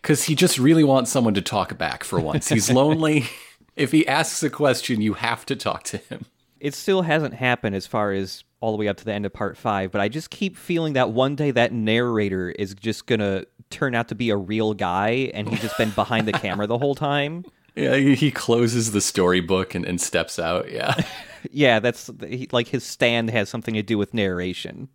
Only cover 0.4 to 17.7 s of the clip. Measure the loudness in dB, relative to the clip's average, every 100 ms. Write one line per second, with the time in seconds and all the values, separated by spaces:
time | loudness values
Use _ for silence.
0.4 | 2 4 6 6 6 4 2 2 2 2
1.4 | 0 -2 -2 -2 -4 -4 -2 -2 0 -2
2.4 | 0 0 4 4 4 2 2 0 -2 -12
3.4 | -20 _ _ -4 2 4 4 2 0 -2
4.4 | -4 2 2 2 0 0 0 0 -4 -4
5.4 | -6 -4 -4 -6 -8 -10 -10 -14 -14 _
6.4 | _ _ -8 -4 0 0 2 0 0 -2
7.4 | 0 0 0 -4 -2 -2 0 -2 -4 -10
8.4 | _ _ -4 0 -2 -2 -4 -4 -4 -4
9.4 | -6 -4 -2 -2 -2 -2 -2 -4 -10 -6
10.4 | -6 -6 -4 -2 0 0 2 2 0 0
11.4 | 0 2 2 2 2 2 2 0 0 -2
12.4 | -4 -4 -8 -4 -6 -6 -2 0 0 -2
13.4 | -6 _ -20 -4 -2 -2 -4 -2 0 0
14.4 | 0 0 0 0 -2 0 0 0 -2 -4
15.4 | -4 -4 -4 -2 0 0 0 0 0 -2
16.4 | -4 -4 -2 0 0 -2 -2 -2 -2 -6
17.4 | -14 _ _